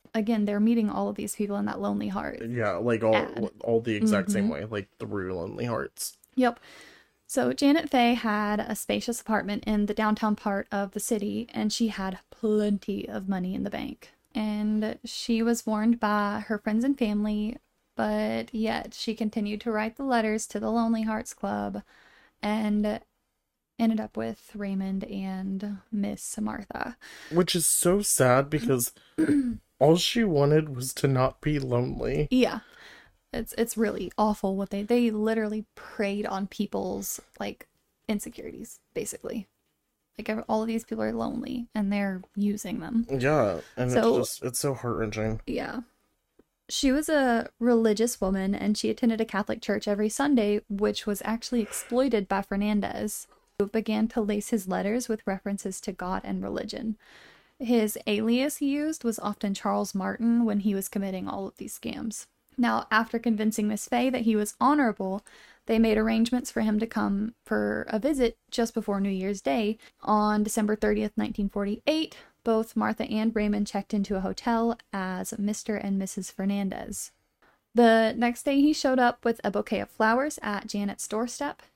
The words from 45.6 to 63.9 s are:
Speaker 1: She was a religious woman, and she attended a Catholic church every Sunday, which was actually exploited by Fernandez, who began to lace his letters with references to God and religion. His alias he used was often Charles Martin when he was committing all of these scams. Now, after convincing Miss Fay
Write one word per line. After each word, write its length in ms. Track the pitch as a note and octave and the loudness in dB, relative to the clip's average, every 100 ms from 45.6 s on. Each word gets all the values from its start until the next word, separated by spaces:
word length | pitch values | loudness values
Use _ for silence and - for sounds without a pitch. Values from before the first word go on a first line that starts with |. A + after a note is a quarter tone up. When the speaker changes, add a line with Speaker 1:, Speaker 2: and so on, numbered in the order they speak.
| - A#3 A#3 _ _ _ _ _ _ _ - | -4 -8 -12 _ _ _ _ _ _ _ -8
Speaker 1:
She 220 | - C4+ | 0 2
was 160 | C4+ D#4 | 2 2
a 440 | D#4 C4 A#3 - - | 4 4 2 0 -2
religious 600 | A#3 A#3 A3 G#3 A#3 - | 4 6 6 4 2 0
woman, 360 | F#3+ F#3+ F#3+ G3+ | 0 0 0 0
and 200 | G3+ G#3+ | 0 0
she 140 | G#3+ | 0
attended 320 | G#3+ A#3+ A3 | 2 2 2
a 40 | A3+ | 0
Catholic 360 | G3 G#3 A3+ | -2 -2 -4
church 260 | - G#3 - | -2 -2 0
every 220 | G3+ G#3+ | 0 0
Sunday, 520 | - C#4+ C4+ G#3 G#3 - | 0 2 4 4 0 -2
which 380 | G3+ G#3 G#3 - | 0 0 0 -4
was 160 | G3 | -4
actually 380 | - A3+ - A#3+ | -2 -4 -2 -2
exploited 640 | G#3 - - A#3+ C4+ A3+ G3+ | -2 -6 -2 2 2 2 0
by 140 | G3 | -2
Fernandez, 840 | G3+ G3 G#3 G#3 G3 - G#3+ - - _ _ - | -2 -2 0 0 0 -4 -6 -6 -12 _ _ -4
who 80 | G3+ | 0
began 400 | A3+ G#3+ G#3+ A3 | 0 0 0 0
to 140 | - | 0
lace 280 | G#3 G#3 - | 0 0 0
his 180 | A3+ F#3 | -2 0
letters 400 | F#3 F#3+ A#3 B3 | 0 0 0 -2
with 140 | A3 - | -4 -2
references 520 | F#3+ - G3 G3 F#3+ | -4 -4 -6 -6 -8
to 100 | - | -8
God 300 | F#3 F3+ F#3+ - | -8 -4 -4 -4
and 160 | F#3+ | -6
religion. 560 | G3 - G#3+ - A3 G#3+ _ - - - _ - | -4 -4 -6 -6 -6 -8 _ -20 -20 -20 _ -10
His 360 | A#3 A#3+ G#3+ - - | 0 2 2 -2 -2
alias 500 | G#3 A3 A#3+ C#4 - | 0 2 2 2 0
he 120 | C#4+ | -2
used 340 | C#4+ D4+ D#4 | 0 -2 -2
was 160 | A#3 G#3+ | -4 -2
often 340 | G#3 G#3 G#3 | -4 -4 -4
Charles 400 | G3 G#3 G3+ G#3 | -2 0 0 0
Martin 520 | G3 F#3+ G3 A#3 A#3 A#3 | -2 -4 0 2 4 4
when 160 | G#3 | 2
he 120 | G3 | 2
was 160 | G3 F#3+ | 0 -2
committing 380 | G3+ G3 F#3 G3 | -4 -2 -4 -4
all 180 | G3 F#3+ | -6 -6
of 120 | - | -10
these 200 | G#3 - | -12 -10
scams. 480 | - - A3+ - - _ _ - | -10 -8 -8 -8 -14 _ _ 0
Now, 280 | A#3+ A3+ A3+ | 2 2 2
after 260 | A3 A3+ A#3 | 0 0 -2
convincing 500 | A#3 G#3+ A3 G#3+ G#3 | 0 2 0 0 0
Miss 200 | G#3+ | -2
Fay 220 | - | -2